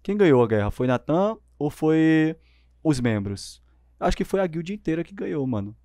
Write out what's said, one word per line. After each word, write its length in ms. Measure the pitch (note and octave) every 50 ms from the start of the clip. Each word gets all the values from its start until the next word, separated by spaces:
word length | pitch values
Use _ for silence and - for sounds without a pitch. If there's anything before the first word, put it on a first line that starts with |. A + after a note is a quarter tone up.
Quem 160 | _ - G3+
ganhou 260 | G#3 G3 E3 C3+ B2 A#2+
a 40 |
guerra? 240 | A2 A2 G#2 G2+ G#2
Foi 160 | - - B2+
Natan 500 | B2+ B2+ A#2+ - - D3+ F3+ G3 G#3+ A3 A3 _ _ _ _
ou 100 | C#3+ D3
foi 680 | - - D#3 D#3 D#3+ D#3+ D#3+ D#3+ D#3+ D#3+ D#3 D#3+ D#3+ _ _ _ _ _ _ _ _ _ _
os 160 | D#3+ D3 B2+
membros? 600 | A#2+ A#2+ A2 G#2 G2 G2+ G2 F#2+ - - - _ _ _ _ _ _ _ _ _
Acho 180 | E3+ F3 -
que 60 | - F#3+
foi 160 | - - F#3+
a 80 | F#3+
guild 260 | F3+ D#3 E3+ E3 E3+ G#3
inteira 300 | G#3+ _ - D#3+ E3 E3
que 100 | - G3
ganhou, 320 | G3 G3 G3 F3+ D3+ C3+
mano. 320 | C3 A#2+ G#2 G2 G#2 G#2+ _